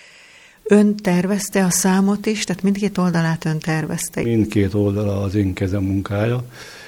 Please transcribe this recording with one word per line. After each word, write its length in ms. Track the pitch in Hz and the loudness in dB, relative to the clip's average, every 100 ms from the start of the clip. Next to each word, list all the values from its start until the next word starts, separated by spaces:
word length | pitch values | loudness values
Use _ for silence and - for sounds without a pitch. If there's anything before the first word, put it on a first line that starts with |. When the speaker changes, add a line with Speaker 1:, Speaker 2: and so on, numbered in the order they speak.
| - - - - - _ | -20 -20 -20 -20 -20 _
Speaker 1:
Ön 340 | - 208 208 208 | 2 4 6 2
tervezte 680 | 185 175 185 202 - 196 | 0 0 0 -2 -2 0
a 60 | 185 | 2
számot 560 | - 190 190 196 208 214 | 2 2 4 2 0 -2
is, 180 | 208 | -2
tehát 180 | - 180 | -4 -2
mindkét 360 | 196 196 202 196 | 0 0 -2 0
oldalát 460 | 180 170 165 165 | 0 2 0 0
ön 140 | 160 156 | -2 -2
tervezte? 640 | 160 156 156 170 - 160 | -2 -2 -2 -6 -6 -4
Speaker 2:
Mindkét 520 | 117 113 104 104 98 | 0 2 2 2 0
oldala 480 | 104 101 101 104 98 | 2 0 0 -2 -2
az 120 | 98 | 0
én 180 | 104 95 | 0 0
kezem 300 | 90 98 101 | 0 -2 0
munkája, 640 | 95 95 95 101 117 123 123 - - - | 0 -2 -2 -2 0 -2 -6 -14 -20 -20